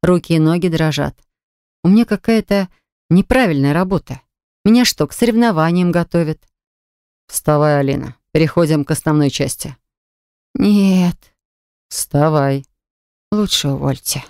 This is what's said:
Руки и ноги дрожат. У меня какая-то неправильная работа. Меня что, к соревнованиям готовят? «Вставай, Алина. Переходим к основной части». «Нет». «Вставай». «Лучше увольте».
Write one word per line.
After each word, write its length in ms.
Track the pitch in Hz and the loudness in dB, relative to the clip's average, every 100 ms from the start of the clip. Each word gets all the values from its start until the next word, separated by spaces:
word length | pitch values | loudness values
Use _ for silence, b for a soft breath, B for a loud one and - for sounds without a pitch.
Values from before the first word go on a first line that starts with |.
Руки 320 | 160 180 - | 2 0 0
и 60 | 165 | 0
ноги 300 | 156 175 180 | 2 0 -2
дрожат. 460 | 160 160 143 143 - _ _ _ _ _ _ | -2 -2 -2 -6 -8 _ _ _ _ _ _
У 60 | 170 | 2
меня 160 | 208 233 | 2 2
какая-то 640 | 208 - 226 - 202 190 _ _ _ _ | -2 0 -2 0 -2 -2 _ _ _ _
неправильная 640 | 175 208 247 247 147 139 | 0 2 2 2 0 0
работа. 480 | 156 185 185 - 127 _ _ _ _ | 0 -2 -4 -6 -18 _ _ _ _
Меня 220 | 202 233 247 | 2 2 2
что, 220 | - 151 | -2 -4
к 60 | |
соревнованиям 760 | - 240 226 233 165 160 175 180 | 0 0 2 2 2 0 2 0
готовят? 480 | 175 170 170 156 156 _ _ _ _ _ _ _ _ _ | 0 -2 -2 -2 -6 _ _ _ _ _ _ _ _ _
«Вставай, 520 | - - 147 151 147 | -6 0 2 2 2
Алина. 360 | 139 139 131 - _ | 0 -4 -8 -16 _
Переходим 540 | 160 160 - 160 151 143 | 0 0 0 0 0 -2
к 60 | |
основной 380 | 156 - 151 143 | -4 0 0 0
части». 460 | - 139 - 165 131 _ _ _ _ _ _ _ | -2 -6 -6 -14 -16 _ _ _ _ _ _ _
«Нет». 640 | - 196 208 196 185 175 - _ _ _ _ _ _ _ | -2 2 2 2 2 0 -4 _ _ _ _ _ _ _
«Вставай». 760 | - - 143 151 151 139 139 139 _ _ _ _ _ _ | -12 -4 0 2 2 0 -4 -8 _ _ _ _ _ _
«Лучше 380 | 208 202 - 143 | -4 -2 -2 -4
увольте». 540 | 135 139 131 - 135 - | -4 -4 -6 -8 -10 -12